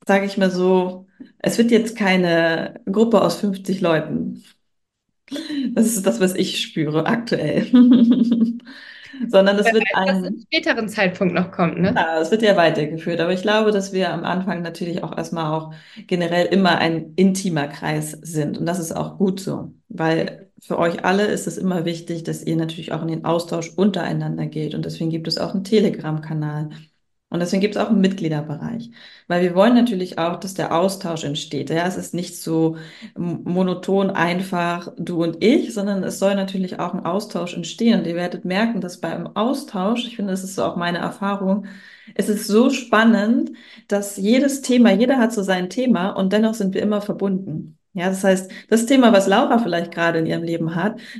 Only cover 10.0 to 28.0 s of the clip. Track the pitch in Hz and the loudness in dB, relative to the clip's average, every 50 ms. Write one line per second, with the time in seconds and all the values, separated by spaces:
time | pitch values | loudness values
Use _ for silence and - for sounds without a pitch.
10 | 190 190 190 190 185 185 220 - - - - 320 320 330 262 226 220 202 - - | 2 2 0 0 -2 -4 -6 -8 -8 -2 -2 0 0 0 0 -2 -2 -4 -2 0
11 | 202 185 180 - 202 180 170 175 185 - - - 180 165 156 175 180 196 254 220 | 0 0 0 0 -2 0 0 0 -2 -2 -2 -2 0 0 0 0 0 0 2 2
12 | 175 165 165 160 160 160 220 220 226 208 196 175 170 160 - - 151 - 160 160 | 0 0 0 0 0 2 2 2 4 4 4 6 4 4 4 2 -2 -4 -4 -6
13 | - 180 170 170 165 175 185 185 190 208 208 214 220 214 208 196 190 190 190 185 | -6 -4 -2 -2 0 0 0 -2 0 0 2 2 2 2 2 0 0 -2 -2 -2
14 | 185 170 151 170 - - 175 185 190 196 170 170 175 165 165 - 180 170 170 185 | -2 -2 -2 -4 -4 -4 -2 -2 -2 -4 -4 -4 -6 -8 -8 -8 -6 -6 -6 -6
15 | 190 160 - - 165 160 180 165 160 156 156 160 156 156 - - - - - 226 | -6 -8 -6 -8 -8 -6 -6 -6 -4 -4 -4 -4 -6 -8 -14 -18 -20 -20 -20 -16
16 | 196 - 185 175 175 165 175 175 175 - - 196 190 175 165 - - 165 165 160 | -8 -4 -4 -2 -2 0 0 0 2 2 2 4 4 4 4 4 2 0 0 -2
17 | 160 - - - 190 190 190 - - 190 165 151 143 147 - - 175 151 156 151 | -4 -4 0 4 4 4 4 2 -2 -2 -2 -2 -2 -4 -6 -8 -6 -4 -4 -4
18 | 156 - - - - 160 165 156 147 147 - - 160 165 175 185 160 - - - | -4 -6 -10 -14 -14 -8 -4 -4 -4 -4 -4 -4 -4 -4 -4 -4 -4 -6 -4 -6
19 | 160 156 - - 190 190 190 - - - 143 - 135 - - _ _ - - 175 | -6 -6 -4 -2 0 0 0 -2 -4 -6 -6 -6 -8 -12 -16 _ _ -14 -8 -2
20 | 160 160 160 165 - - - - - _ _ _ _ - 175 - 170 170 175 - | 0 0 2 0 0 -4 -6 -12 -18 _ _ _ _ -6 -2 0 0 0 0 -2
21 | - 185 185 202 208 208 - 185 - 185 160 - 185 185 180 175 165 170 170 165 | -2 0 2 2 2 0 -2 -2 -4 -6 -8 -4 -4 -2 -2 -2 -2 -4 -6 -6
22 | - - 170 165 160 160 156 156 - 160 160 165 165 160 160 - 160 - - 156 | -6 -8 -8 -8 -6 -8 -8 -6 -4 -4 -2 -2 -2 -4 -6 -8 -10 -8 -8 -6
23 | 160 165 165 160 - - 170 170 170 - 170 170 160 - - - 190 214 185 180 | -6 -6 -6 -4 -2 -2 -2 -2 -2 -4 -6 -6 -6 -6 -2 0 2 2 2 0
24 | 165 - 160 156 156 156 160 160 156 151 156 156 151 151 151 156 156 160 160 - | -2 -4 -4 -4 -2 -4 -4 -4 -6 -6 -6 -6 -6 -6 -6 -6 -6 -6 -6 -6
25 | 170 160 160 165 160 160 - - - 170 - 190 190 - 226 214 190 180 - - | -4 -4 -4 -4 -4 -4 -4 -4 -4 -4 -4 -4 -2 2 2 4 4 4 0 -2
26 | - 156 156 156 151 - 156 156 151 151 151 151 156 156 151 - - _ _ _ | -4 -4 -4 -4 -6 -6 -6 -4 -4 -4 -4 -6 -8 -8 -10 -16 -20 _ _ _
27 | _ _ _ _ _ - - 175 175 180 202 190 196 202 - 202 220 220 220 196 | _ _ _ _ _ -8 -6 -4 -2 0 0 0 0 0 0 0 0 2 2 4